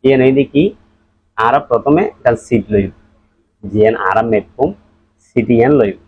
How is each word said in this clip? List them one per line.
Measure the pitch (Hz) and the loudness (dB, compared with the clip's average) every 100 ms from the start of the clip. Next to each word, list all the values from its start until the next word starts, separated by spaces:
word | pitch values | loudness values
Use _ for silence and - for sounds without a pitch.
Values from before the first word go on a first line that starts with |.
ইয়ে | 131 135 | 2 2
নই | 131 | 2
দেখি, | 135 131 143 190 - _ _ _ _ _ - | 2 0 0 -2 -4 _ _ _ _ _ -4
আরা | 113 139 | 0 -2
প্রথমে | 143 117 139 156 | -2 -4 0 0
একখান | 214 - - 117 | -2 -4 -4 -4
সিট | - 113 101 | -2 -4 -2
লই। | 104 95 - _ _ _ _ _ _ | -2 -2 -10 _ _ _ _ _ _
জিয়ান | 98 107 110 113 | -8 0 0 0
আরা | 98 104 | -2 -2
মেপুম, | 117 107 - - 147 202 _ _ _ _ | -2 -4 -4 -6 -6 -6 _ _ _ _
সিট | _ - 113 | _ -4 0
ইয়ান | 117 123 | 2 4
লই। | 147 104 92 | 2 0 -4